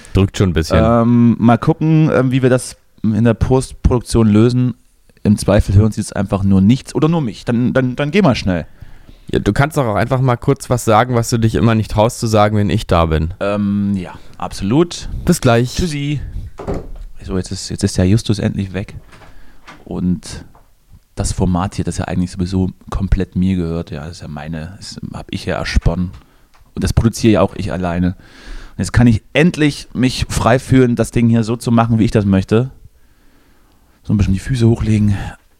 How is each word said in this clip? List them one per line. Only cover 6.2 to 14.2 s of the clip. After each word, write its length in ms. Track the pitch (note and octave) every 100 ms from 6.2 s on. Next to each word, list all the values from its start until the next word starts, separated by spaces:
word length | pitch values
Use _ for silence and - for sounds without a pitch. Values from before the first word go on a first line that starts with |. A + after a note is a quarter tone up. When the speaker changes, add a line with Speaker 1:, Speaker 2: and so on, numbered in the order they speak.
| G2 G2+
Speaker 2:
nur 200 | G2 F#2+
nichts 340 | F#2+ C3 - -
oder 120 | D#3
nur 140 | E3+
mich. 240 | B2+ E2+ -
Dann, 280 | A#2 A#2+
dann, 220 | B2+ B2+ A#2+
dann 140 | D3
geh 140 | G3
mal 100 | F#3 B2
schnell. 300 | G2 F2 - - - - - - -
Speaker 1:
Ja, 100 | -
du 120 | -
kannst 240 | G#2+ C#3+ D3
doch 100 | A#2+
auch 100 | G2+
einfach 260 | A#2 C3
mal 160 | C3+ A#2+
kurz 320 | - C#3 -
was 160 | B2 -
sagen, 280 | G#2+ B2
was 160 | B2 A#2
du 80 | A#2+
dich 180 | A2 -
immer 200 | A2 A2
nicht 160 | G#2
traust 260 | G#2+ A2 -
zu 60 | A#2
sagen, 280 | G#2+ G#2 G#2+
wenn 140 | G#2
ich 180 | G2+ -
da 200 | F2 E2
bin. 260 | D#2 E2 F#2
Speaker 2:
Ähm, 500 | G2 G#2 G2+ G2+ G2+ G2
ja, 160 | E2 -